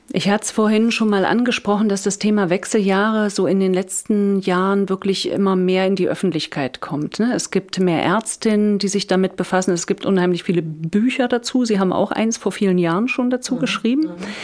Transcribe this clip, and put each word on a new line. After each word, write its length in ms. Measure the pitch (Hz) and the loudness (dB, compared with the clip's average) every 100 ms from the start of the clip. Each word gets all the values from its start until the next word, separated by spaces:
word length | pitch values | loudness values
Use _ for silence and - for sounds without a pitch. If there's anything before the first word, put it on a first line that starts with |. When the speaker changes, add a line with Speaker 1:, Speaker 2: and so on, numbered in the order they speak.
| - | -8
Speaker 1:
Ich 160 | - 190 | -2 0
hatte 140 | 208 | 0
es 80 | - | -2
vorhin 400 | - 214 214 226 | 0 2 2 2
schon 180 | 220 220 | 0 0
mal 160 | 202 | 2
angesprochen, 640 | 185 214 247 220 - 202 214 | 2 2 0 -2 0 0 0
dass 140 | 196 | 0
das 160 | 202 196 | -2 -2
Thema 320 | 208 208 180 | 0 2 2
Wechseljahre 800 | 185 - 226 196 190 214 220 208 | 0 0 0 2 2 2 0 0
so 160 | 196 170 | 0 0
in 140 | 190 | 2
den 120 | 190 | 2
letzten 680 | 185 190 - - 208 202 196 | 0 -2 -6 -2 0 2 0
Jahren 480 | 190 180 190 196 190 | 0 0 2 0 0
wirklich 420 | 190 196 190 - | -2 -2 -2 -2
immer 240 | 131 196 | 0 0
mehr 320 | 185 180 185 190 | 2 2 2 2
in 80 | |
die 140 | 190 180 | 0 0
Öffentlichkeit 720 | - 190 156 - 151 127 - | 0 -2 -2 -4 -4 -6 -6
kommt, 400 | - - 151 - | -8 -6 -4 -2
ne? 120 | 233 | 0
Es 200 | 233 - | -2 -2
gibt 260 | 190 - - | -4 -4 0
mehr 240 | 185 160 | 0 2
Ärztinnen, 800 | 151 208 - - 226 214 208 202 | 2 0 -2 -4 0 2 2 2
die 80 | 196 | 0
sich 180 | 202 - | -2 0
damit 300 | 185 190 - | 2 0 -2
befassen. 360 | 180 185 185 | -2 0 2
Es 140 | 170 - | 0 -2
gibt 180 | 196 | -2
unheimlich 380 | - 190 180 175 | 0 2 2 0
viele 200 | - 170 | 0 -2
Bücher 640 | 160 156 160 208 247 254 247 | -2 -6 -2 0 2 0 0
dazu. 360 | 240 240 254 | -2 0 0
Sie 140 | 233 196 | 2 2
haben 140 | 190 | 2
auch 180 | 180 208 | 2 0
eins 280 | - 226 226 | 0 -2 -2
vor 120 | 202 | -4
vielen 280 | - 196 180 | 0 2 4
Jahren 280 | 170 170 247 | 2 2 0
schon 240 | - 247 | 0 0
dazu 240 | 247 - | -2 -2
Speaker 2:
Mhm. 60 | - | -2
Speaker 1:
geschrieben. 420 | 240 - 226 269 | -2 -2 0 0
Speaker 2:
Mhm. 120 | 311 175 196 208 | -2 -6 -10 -10